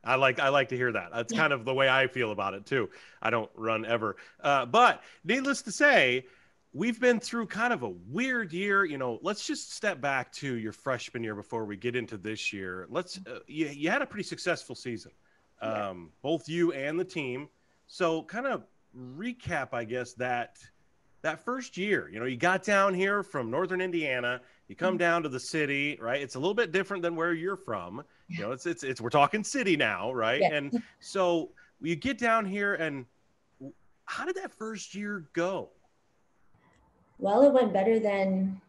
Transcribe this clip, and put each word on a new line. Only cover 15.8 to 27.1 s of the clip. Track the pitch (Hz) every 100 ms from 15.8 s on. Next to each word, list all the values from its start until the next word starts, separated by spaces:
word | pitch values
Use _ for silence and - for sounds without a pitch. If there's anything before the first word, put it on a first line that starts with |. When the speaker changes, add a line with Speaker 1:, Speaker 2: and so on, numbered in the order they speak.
| 101
Speaker 1:
um, | 90 85 _
both | 135 165 -
you | 170 170
and | 139 143 165
the |
team. | 170 170 135 127 147 _ _ _ _
So | - 170 160
kind | 156 214
of | 269 208 - _ _ 123 127
recap, | 139 233 240 - 160 127
I | 120
guess, | 110 127 120
that | - 123 123 117 - - _ _ _ _ _ 160
that | 156
first | - 254 247 -
year, | 208 165 76
you | 104
know, |
you | 127 123
got | 175 185
down | 185 202 196
here | 180 190 202
from | 190 147 113
Northern | 135 180 185
Indiana, | 185 170 147 127 123 127 - _ -
you | -
come | 180
Speaker 2:
Mm-hmm. | 175
Speaker 1:
down | 170 170
to | 151
the | 127
city, | - 156 147 139 147 147
right? | 113 139
It's | 139
a | 131
little | 165
bit | 208 208
different | 180 185 196
than | 170